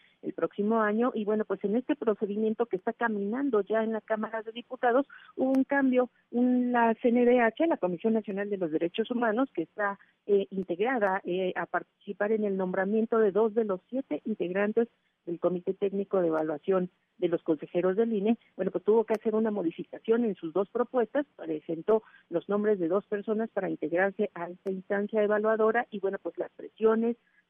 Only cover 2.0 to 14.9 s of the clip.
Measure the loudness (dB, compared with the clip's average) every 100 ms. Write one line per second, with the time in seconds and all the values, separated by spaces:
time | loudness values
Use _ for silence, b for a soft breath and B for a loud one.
2 | -2 -2 -2 -2 -2 -2 -4 -2 -4 -4
3 | -2 -2 -4 -2 0 0 0 -2 0 -4
4 | -4 -4 -4 -8 -10 -14 -14 -2 2 2
5 | 0 B B -4 2 2 2 2 2 2
6 | 0 _ _ 0 2 2 2 2 2 2
7 | 2 4 6 6 4 2 0 0 -2 -2
8 | 0 0 -2 -6 -4 -4 -2 0 -2 -2
9 | -4 -2 0 0 -2 -2 -6 -4 -4 -4
10 | b b 0 0 0 -6 -4 -2 0 2
11 | 2 0 -2 -2 -2 -4 -4 -6 -6 _
12 | -14 -4 0 0 0 0 -2 0 0 0
13 | 2 2 4 4 2 0 -2 -4 -4 -8
14 | -6 -6 -6 -4 -2 -2 0 0 -2